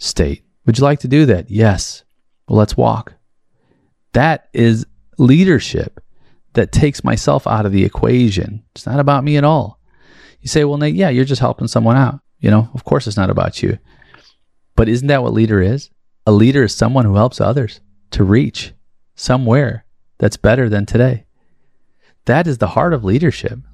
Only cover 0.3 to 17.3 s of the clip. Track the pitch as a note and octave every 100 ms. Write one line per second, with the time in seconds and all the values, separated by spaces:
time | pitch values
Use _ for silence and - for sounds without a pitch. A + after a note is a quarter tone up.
0.3 | D2 _ _ B2+ A#2 C#3+ D3 B2+ D3 C#3+
1.3 | F2+ F#2+ G2+ A2 F2 - - _ _ _
2.3 | _ - G#2+ G#2+ - A#2+ A2+ - _ _
3.3 | _ _ _ _ _ _ _ _ A2+ D#3
4.3 | D3 _ B2+ A#2 A2+ - _ _ - B2
5.3 | D3+ F#3+ C#3+ - - - - - - _
6.3 | _ _ - G2+ - D3 - - A2 -
7.3 | C#3 - A2 G#2 G2 G2 - A#2 B2 A#2+
8.3 | G2 G#2 G#2 _ - C#3 C#3 C#3+ C#3 D3
9.3 | D3 D3 D#3 - - _ _ _ - -
10.3 | _ - D#3 D3 D3 D3+ E3+ F#3 B2 C3+
11.3 | C3+ A#2+ - B2 A#2 A2+ C3 B2+ C3+ _
12.3 | - G#2+ G#2+ A2+ B2 - D3 A2 G2+ F#2+
13.3 | F#2 E2+ - G2 G#2 _ _ _ - _
14.3 | _ _ _ _ - A2+ A#2+ C#3+ C#3 A#2+
15.3 | A2 A2 G2+ F#2 C#3 - _ _ _ -
16.3 | G#2 A#2 C#3 G#2+ - A2+ C3 A2 G2 B2